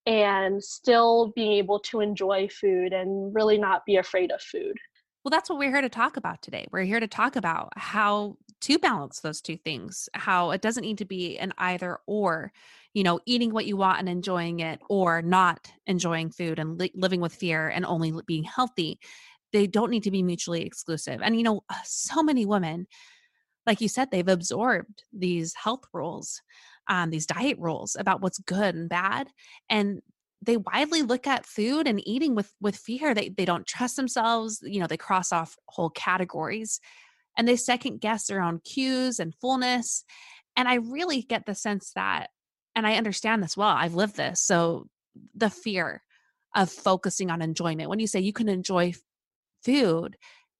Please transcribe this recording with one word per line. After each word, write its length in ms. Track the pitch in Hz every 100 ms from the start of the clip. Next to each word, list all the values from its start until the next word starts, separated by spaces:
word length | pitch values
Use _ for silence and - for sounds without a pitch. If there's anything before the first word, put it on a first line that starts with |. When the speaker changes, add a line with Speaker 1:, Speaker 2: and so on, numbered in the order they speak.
| -
Speaker 1:
and 580 | 220 202 196 190 196
still 720 | - - - 233 233 233 226 220
being 160 | 214
able 260 | 208 196 208
to 200 | - 226
enjoy 480 | 208 208 190 196 196
food 440 | - 202 185 180
and 400 | 185 185 196 196 220
really 220 | 214 214
not 280 | 202 185 -
be 120 | 190
afraid 340 | 180 190 180
of 100 | -
food. 360 | - - - - - _ _ _
Speaker 2:
Well, 80 | 277
that's 180 | 320 -
what 100 | 311
we're 120 | 277
here 100 | 269
to 80 | 262
talk 260 | 226 254 -
about 260 | - 170
today. 260 | - - -
We're 120 | -
here 180 | 185 226
to 60 | 226
talk 280 | - 226 254
about 380 | 190 160 - -
how 640 | - 202 208 208 208 - _ _
to 180 | - 311
balance 400 | 330 208 139 -
those 220 | 156 147
two 160 | - 160
things, 500 | - 139 90 - -
how 380 | - - 185 175
it 100 | 190
doesn't 220 | 214 233
need 160 | 220 208
to 60 | 190
be 320 | 185 175 -
an 160 | 190 -
either 420 | 185 180 180 - -
or, 460 | 214 196 160 202 - - - _
you 100 | 208
know, 160 | 185 175 -
eating 260 | 240 233
what 120 | 220 208
you 100 | 196
want 240 | 190 185
and 80 | 185
enjoying 540 | 175 190 180 170 170
it 180 | 165 156 -
or 320 | 202 180 165
not 480 | 170 180 180 - - - -
enjoying 420 | 185 170 165 165
food 260 | - 170 160
and 200 | 156 165
li-, 120 | 180 190
living 240 | 185 185
with 160 | 170 -
fear 320 | 180 160 156
and 180 | - -
only 260 | 170 165
li-, 100 | 160 -
being 180 | 165 160
healthy. 540 | - 254 - 160 - - - - _ _
They 160 | 208 202
don't 220 | 208 220
need 120 | 226
to 80 | 202
be 120 | 190
mutually 380 | 180 170 - 170 -
exclusive. 560 | - - 160 - 127
And, 140 | - 226
you 80 |
know, 200 | 233 208 -
uh, 60 | -
so 400 | - - - 302
many 220 | 311 262 202
women, 420 | 208 170 165 185 - - _ _ _ _ _ -
like 140 | 208
you 60 | 214
said, 200 | - 269
they've 160 | 185 180
absorbed 760 | 185 175 120 240 202 - 208 _
these 420 | 214 180 175 165
health 300 | - 214 254 -
rules, 480 | 175 151 - - - - - - - -
um, 220 | 185 165
these 160 | 160 156
diet 320 | 165 254 247
rules 360 | 165 156 - -
about 220 | 202 185
what's 180 | 185 -
good 340 | - 185 208 170
and 140 | 165
bad. 380 | 170 190 233 269 _ - - -
And 320 | 214 202 196 - _ _ _
they 160 | 202 233
widely 440 | 190 220 302 330
look 260 | 262 247 277
at 180 | 262 -
food 400 | - 214 294 294
and 180 | 208 -
eating 260 | 233 311 220
with, 180 | 202 _
with 140 | 208 196
fear. 360 | - 247 302
They, 160 | 214 -
they 160 | 190 180
don't 220 | 175 -
trust 280 | - 247 -
themselves. 640 | 262 - 226 233 220 220
You 160 | - 202
know, 80 | 170
they 100 | 165
cross 340 | - 202 175
off 240 | 170 165 - -
whole 220 | - 165
categories 880 | - - 185 180 - 156 214 220 - - - - _ _ -
and 80 | 233
they 100 | 240
second 420 | - 247 262 -
guess 260 | 214 220 -
their 140 | 196
own 180 | 175 170
cues 560 | - - 262 254 254 233
and 160 | 165 -
fullness. 720 | 247 262 247 247 233 - - - - - _ -
And 120 | 247
I 80 | 247
really 480 | 226 269 349 277
get 220 | - 226 -
the 100 | 196
sense 360 | 220 202 - -
that, 320 | 190 - - - _ _ _ -
and 120 | 214
I 80 | 226
understand 480 | 220 185 220 220
this 140 | 170 -
well, 100 | 208
I've 280 | 147 165 170
lived 200 | 208 -
this. 260 | 135 175
So 460 | - 180 170 - - _ _ - - 208
the 140 | 220
fear 540 | - 233 190 156 71 _ _ _ _ _ -
of 140 | 185
focusing 580 | - - 185 196 - 185
on 120 | 170
enjoyment, 480 | 160 160 170 156 156
when 100 | 202
you 80 | 220
say 120 | 240
you 120 | 196
can 140 | 208 220
enjoy 420 | 185 180 185 175
f-, 120 | 175 _ _ _ _ _ _ -
food, 500 | 277 226 165 170 - - - _ _